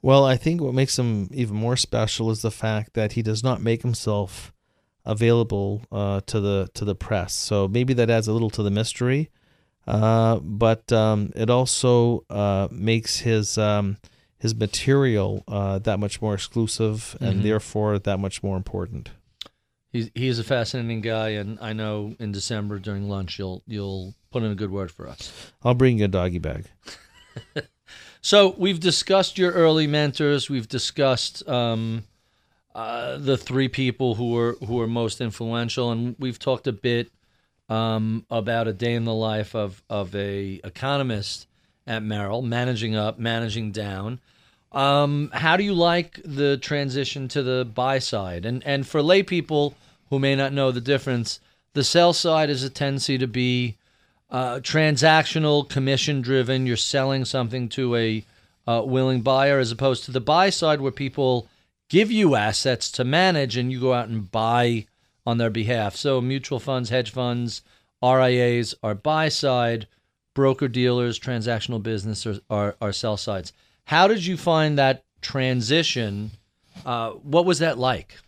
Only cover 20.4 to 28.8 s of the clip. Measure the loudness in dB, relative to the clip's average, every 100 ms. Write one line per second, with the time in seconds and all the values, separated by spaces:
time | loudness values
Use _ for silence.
20.4 | -2 -2 -2 -4 -4 -4 -4 -2 -2 -4
21.4 | -6 -8 -8 -6 -6 -6 -8 -8 -8 -6
22.4 | -6 -4 -4 -6 -6 -6 -4 -4 -6 -8
23.4 | -8 -10 -10 -8 -6 -6 -10 -16 _ -4
24.4 | -2 -2 -4 -4 -8 -10 -18 -16 -18 -18
25.4 | -20 _ 0 4 4 4 2 2 0 -2
26.4 | -6 -8 -12 _ -20 -20 _ _ _ -18
27.4 | -12 -12 -12 _ _ -20 -20 -8 4 6
28.4 | 6 4 0 2